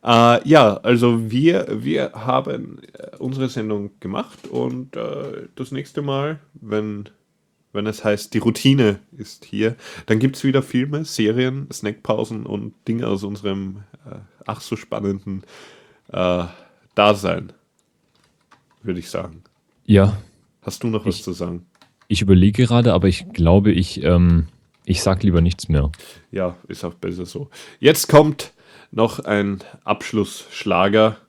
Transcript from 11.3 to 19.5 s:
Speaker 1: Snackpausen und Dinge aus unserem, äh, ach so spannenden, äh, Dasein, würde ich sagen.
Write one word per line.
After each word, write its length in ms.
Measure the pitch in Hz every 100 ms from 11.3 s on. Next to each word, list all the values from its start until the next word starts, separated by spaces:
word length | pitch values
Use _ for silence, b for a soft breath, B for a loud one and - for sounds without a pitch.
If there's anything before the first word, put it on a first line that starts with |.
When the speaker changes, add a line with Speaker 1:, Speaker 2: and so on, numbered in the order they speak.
| 117 127 131 139
Speaker 1:
Snackpausen 760 | - 104 110 - 110 113 113 110
und 280 | 101 113 - -
Dinge 220 | 117 117
aus 160 | 101
unserem, 540 | 98 101 101 98 95 98 101 _ -
äh, 100 | 98 98 _ -
ach 140 | 107
so 160 | - 113
spannenden, 680 | - 110 101 98 101 95 - B B B B B _
äh, 320 | 95 90 90 87 b b b b
Dasein, 580 | - 104 101 95 87 90 - _ _ _ _ _ _ _ _ _ _ _ _
würde 160 | 107 90
ich 100 | -
sagen. 320 | - 90 80 _